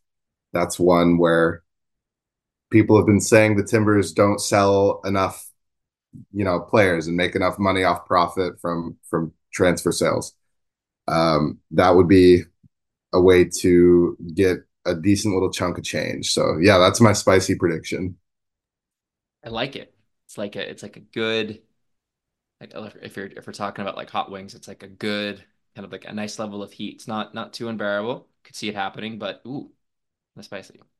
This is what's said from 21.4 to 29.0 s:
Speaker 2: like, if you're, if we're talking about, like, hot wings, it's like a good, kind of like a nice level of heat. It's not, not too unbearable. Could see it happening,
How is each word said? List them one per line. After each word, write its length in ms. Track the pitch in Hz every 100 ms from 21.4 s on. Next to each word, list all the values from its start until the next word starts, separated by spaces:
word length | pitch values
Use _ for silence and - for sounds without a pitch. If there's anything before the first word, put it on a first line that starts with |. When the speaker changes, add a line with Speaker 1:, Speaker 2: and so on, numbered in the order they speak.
| 107 107 _ _ _ _ _ _ _ _ _ _
Speaker 2:
like, 360 | - - 104 -
if 140 | 98 101
you're, 100 | 98
if 200 | - 104
we're 60 |
talking 300 | 104 101 104
about, 140 | 98 -
like, 140 | -
hot 200 | 104 -
wings, 240 | 98 98
it's 140 | 120 -
like 140 | 101
a 60 | 98
good, 540 | 95 107 104 104 95 _ _ _
kind 120 | - 95
of 60 |
like 120 | 95 -
a 60 |
nice 260 | 104 107 -
level 240 | 107 101
of 100 | 101
heat. 240 | - 101 -
It's 120 | -
not, 260 | 107 104
not 180 | 113 -
too 160 | - 117
unbearable. 600 | 110 104 101 113 139 _ _
Could 120 | _ -
see 120 | 107
it 60 |
happening, 440 | 101 98 -